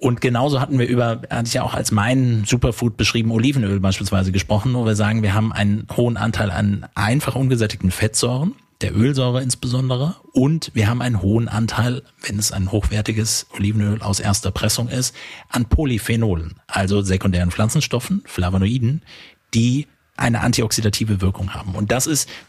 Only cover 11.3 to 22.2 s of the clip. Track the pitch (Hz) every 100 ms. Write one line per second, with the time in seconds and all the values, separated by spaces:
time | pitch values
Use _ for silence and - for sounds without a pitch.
11.3 | 113 113 104 113 - 123 123 - _ -
12.3 | 101 104 98 92 104 - 107 107 110 110
13.3 | - - - 101 107 104 107 104 95 107
14.3 | 98 98 - 107 - 120 127 127 - -
15.3 | - - 123 117 - 147 113 - 117 113
16.3 | 85 80 - - 98 95 101 98 95 98
17.3 | 90 87 - 110 156 - 120 - 196 -
18.3 | - 87 95 98 127 117 156 - - -
19.3 | _ _ 117 120 131 147 _ _ - 123
20.3 | 117 - - 110 - 110 - 110 98 95
21.3 | - 95 - 98 92 104 123 156 147